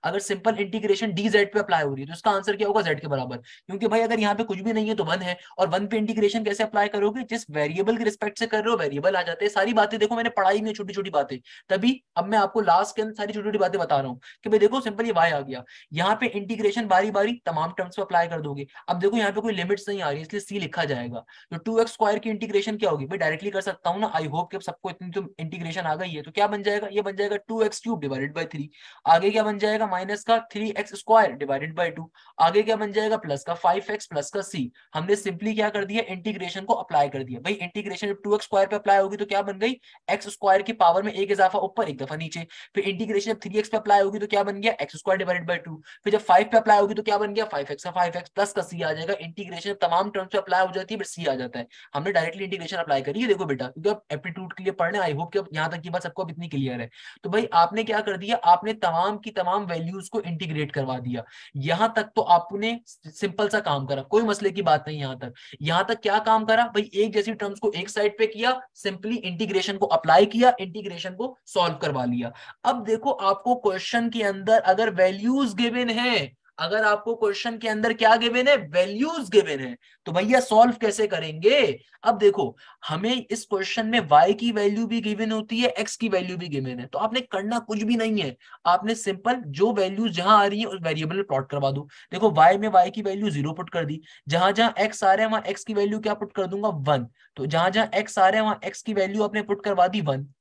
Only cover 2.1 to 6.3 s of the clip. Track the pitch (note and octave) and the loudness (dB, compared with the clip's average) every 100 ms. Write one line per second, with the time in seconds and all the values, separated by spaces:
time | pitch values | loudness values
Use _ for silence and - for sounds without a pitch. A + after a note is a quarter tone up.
2.1 | E3+ A3 G3 G3 G3 G#3 G#3 E3+ D3 D#3 | -2 0 0 0 -2 2 2 0 -2 -2
3.1 | C#3 B2 A#2+ - - - G3 A3+ A3+ A3+ | -4 -4 -10 -14 -20 -12 -2 0 2 2
4.1 | A3+ G#3 G3+ A3+ F#3+ G3+ A3 G#3+ G#3+ D#3+ | 2 0 0 -2 -4 -2 -2 -2 -2 -2
5.1 | F3+ F3+ F3+ - - F#3 F3+ G3+ A3 G#3+ | -2 -2 -8 -10 -2 0 0 0 -2 -2
6.1 | A3 G#3 | 0 0